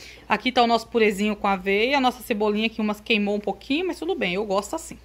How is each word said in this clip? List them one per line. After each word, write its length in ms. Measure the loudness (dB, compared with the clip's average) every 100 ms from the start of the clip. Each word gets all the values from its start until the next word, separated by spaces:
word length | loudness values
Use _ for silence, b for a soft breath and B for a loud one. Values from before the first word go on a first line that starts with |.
| B B B
aqui 240 | -2 2
tá 100 | 4
o 60 | 4
nosso 220 | 4 2
purezinho 480 | 2 4 4 0 0
com 100 | 0
aveia, 500 | 0 0 2 2 2
a 40 |
nossa 200 | 2 0
cebolinha 460 | -4 0 0 2 0
que 140 | -2
umas 180 | -4 -2
queimou 360 | 0 0 0 -2
um 40 |
pouquinho, 480 | -4 -6 -4 -2 -2
mas 100 | -4
tudo 160 | -4
bem, 200 | -2 -2
eu 100 | -2
gosto 320 | -2 -2 -2 -8
assim 240 | -10 -18